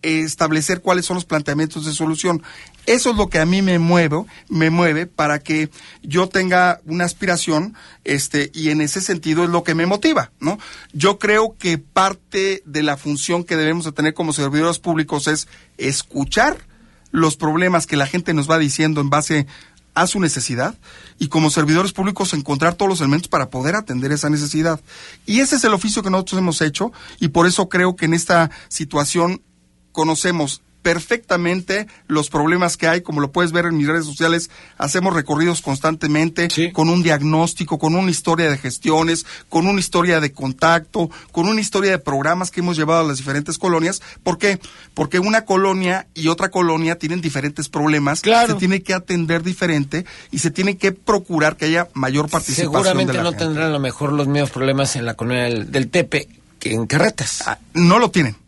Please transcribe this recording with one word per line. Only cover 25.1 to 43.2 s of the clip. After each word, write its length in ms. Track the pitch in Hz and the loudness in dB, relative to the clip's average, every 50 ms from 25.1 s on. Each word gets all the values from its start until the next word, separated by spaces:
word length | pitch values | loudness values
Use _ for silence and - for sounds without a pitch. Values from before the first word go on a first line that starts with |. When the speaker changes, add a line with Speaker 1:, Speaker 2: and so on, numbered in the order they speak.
| - - _ | -20 -18 _
Speaker 1:
Y 140 | - 208 233 | -2 2 2
ese 160 | 277 262 302 | 2 2 2
es 80 | 269 226 | 2 2
el 100 | 226 214 | 2 2
oficio 300 | 190 - 220 208 240 190 | 2 0 -2 -4 -2 -2
que 60 | 190 | 0
nosotros 280 | 190 190 190 180 - 190 | -2 -2 -2 -2 -2 -2
hemos 220 | 185 175 156 - | 0 0 0 0
hecho 320 | 160 156 143 - 190 233 - - - - - - | -2 -2 -2 -2 -6 -6 -6 -12 -20 -20 -8 -4
y 80 | - 160 | -4 0
por 200 | 139 - 170 180 | 2 4 4 4
eso 200 | 175 - 196 180 | 4 2 -2 0
creo 280 | - 185 180 185 180 | 2 2 2 2 0
que 80 | - - | 0 -2
en 100 | 160 160 | 0 0
esta 380 | 170 170 - 180 170 165 156 - - - - | 0 0 2 4 4 4 2 -2 -10 -18 -12
situación 760 | - - 160 139 - 147 143 147 - 175 170 175 185 - _ _ _ _ _ _ _ _ _ _ | -8 -8 -8 -4 -2 -2 -2 0 0 0 0 0 0 -4 _ _ _ _ _ _ _ _ _ _
conocemos 720 | _ - 156 160 160 156 - 180 180 165 151 139 - - _ _ _ _ _ | _ -2 0 0 0 0 0 -2 0 0 -2 -4 -4 -10 _ _ _ _ _
perfectamente 1080 | 175 170 170 - - 233 240 233 _ 185 175 175 170 180 190 175 175 190 202 214 214 - - _ | 0 0 0 0 -4 -4 -4 -2 _ -2 0 0 0 -2 -2 -2 -2 -4 -4 -4 -6 -14 -20 _
los 240 | _ 151 156 147 143 | _ -2 -2 -2 0
problemas 460 | - 156 147 160 175 180 180 170 - | -2 0 2 2 2 2 2 0 -2
que 100 | - - | 0 0
hay, 140 | 160 160 180 175 | 0 0 0 -2
como 180 | - 165 147 | -4 -2 -2
lo 120 | 143 139 - | -2 -2 0
puedes 200 | 180 175 170 160 | 0 0 0 0
ver 140 | 175 175 | 0 0
en 100 | 175 165 | 0 0
mis 100 | 156 143 | 0 0
redes 180 | 147 160 165 160 | 2 0 0 -2
sociales, 440 | 151 143 147 160 165 170 170 170 - - - - - - _ | -4 -4 -2 0 2 2 0 -2 -6 -14 -20 -20 -20 -10 _
hacemos 340 | - 147 - 185 180 190 180 | -6 -2 -2 0 0 0 0
recorridos 480 | 165 143 143 151 147 165 175 170 160 | 0 0 0 0 0 2 0 0 -2
constantemente 880 | - - 139 139 - 160 160 160 - 151 147 151 156 170 165 - 170 170 | -2 -4 -4 -2 0 -2 -2 0 -2 0 2 2 2 0 0 -2 -2 -2
Speaker 2:
Sí. 220 | - 156 165 175 - | 0 0 -2 -2 0
Speaker 1:
con 160 | - 156 165 | 0 2 4
un 140 | 170 180 170 | 4 2 4
diagnóstico, 760 | 165 156 147 139 156 156 156 165 170 - - 180 147 175 151 | 2 2 2 2 2 2 2 2 0 -2 -4 -4 -4 -2 0
con 160 | 160 156 165 | 0 2 2
una 140 | 180 190 185 | 2 2 0
historia 400 | 170 - - - 165 160 170 156 | 0 0 0 0 2 2 2 2
de 60 | 143 | 0
gestiones, 720 | 139 - 131 117 - - - 156 160 165 165 165 165 - - - - - _ | 0 -4 -8 -10 -6 -2 0 2 2 2 2 0 -2 -4 -10 -16 -20 -18 _
con 180 | - 165 165 | 0 2 2
una 140 | 190 202 196 | 4 2 0
historia 400 | 175 - - 175 175 180 170 160 | -2 0 0 0 2 4 2 2
de 120 | 151 143 143 | 0 -2 -4
contacto, 760 | - 135 135 127 - - 160 165 170 160 _ - - 170 156 - - - - - | -4 -6 -6 -2 2 2 4 4 2 0 _ -4 -4 -4 -2 -4 -12 -20 -8 -4
con 160 | 170 170 196 | -2 0 0
una 120 | 220 220 | 0 0
historia 300 | 208 214 - 202 196 196 | -2 -2 -2 0 2 2
de 80 | 190 175 | 2 0
programas 520 | - - 139 139 139 156 170 180 185 175 | -2 -2 -4 -2 0 0 0 0 -2 -6
que 100 | - - | -4 -4
hemos 160 | 175 180 175 | -2 -2 0
llevado 240 | 156 156 151 165 165 | 0 0 2 2 2
a 80 | 165 156 | 2 0
las 100 | 139 | -2
diferentes 400 | 127 | -4